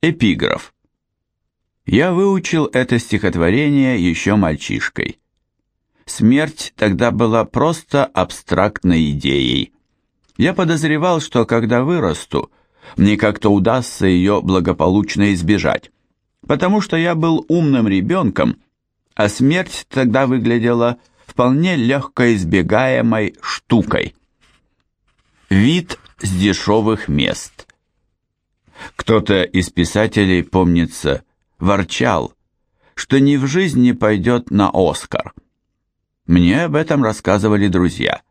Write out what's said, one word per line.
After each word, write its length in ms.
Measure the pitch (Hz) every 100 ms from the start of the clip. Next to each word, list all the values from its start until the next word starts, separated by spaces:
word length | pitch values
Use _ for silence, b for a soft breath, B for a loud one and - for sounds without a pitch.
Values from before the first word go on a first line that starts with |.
Эпиграф. 720 | 160 165 113 82 - - - _ _ _ _ _ _ _ _ _ _ _ -
Я 280 | - 170
выучил 520 | 175 196 190 165 170 147
это 320 | 127 127 120
стихотворение 1040 | - 107 95 85 85 110 147 143 135 123
еще 340 | 87 82 - 104
мальчишкой. 840 | 87 76 - 53 - - - - _ _ _ _ _ _ _ _ -
Смерть 680 | - 107 135 151 - - _
тогда 360 | 107 98 120
была 340 | 107 113 113 107
просто 600 | 123 147 165 - 143 135
абстрактной 1040 | - 92 - - 90 101 107 92 85 78
идеей. 600 | 71 67 67 65 65 50 _ _ _ _ _ _ _
Я 180 | 120 185
подозревал, 680 | 175 165 156 151 175 170
что 240 | - 127 113
когда 380 | 117 110 120
вырасту, 680 | 131 175 107 76 - 73 - B B B B B
мне 220 | 98 104
как-то 320 | 107 104 107
удастся 580 | 101 95 123 120 - 98
ее 340 | 90 92 104
благополучно 920 | - 95 85 85 82 98 101 - 104 95
избежать, 560 | 82 101 78 55 - _ _ _ _ _ -
потому 340 | 151 180 214
что 160 | - 165
я 160 | 170
был 320 | 165 165 160 -
умным 380 | 170 156 135 110
ребенком, 680 | 98 101 180 123 - 65 - _ _ _ _ _
а 160 | - 104
смерть 560 | - 131 170 190 - -
тогда 360 | - 127 127 135
выглядела 720 | 127 117 120 117 120 117 120 b b b
вполне 480 | - 123 135 175 170
легко 580 | 117 135 - - 123
избегаемой 1000 | 110 87 95 82 107 131 127 117 110 104 -
штукой. 720 | - - _ 117 92 - 50 - _ _ _ _ _ _ _ _ _ _ _ _ _
Вид 500 | 95 113 175 175 - _ _
с 120 | 98
дешевых 760 | 92 101 92 - 107 107 110 -
мест. 600 | 71 53 50 - _ - _ _ _ _ _ _ _ _ _ _ B B _
Кто-то 480 | - 113 107 101
из 260 | 87 90 90
писателей, 720 | - 82 104 110 110 98 90
помнится, 800 | 87 92 90 85 82 - 76 67 _ _ _ _
ворчал, 760 | 87 101 90 - 123 90 58 _ _ _ _ _ _ -
что 240 | - 135
ни 160 | 139 143
в 100 | 135
жизнь 360 | 156 190 131
не 120 | 123
пойдет 560 | 120 107 104 101 120 120
на 220 | 101 101
Оскар. 600 | - 90 71 - - - - _ _ _ _ _ _ _ _ -
Мне 380 | 87 87 117
об 120 | 170 147
этом 280 | 156 147
рассказывали 640 | 117 107 - 101 107 104 101
друзья. 540 | 90 90 87 50 - _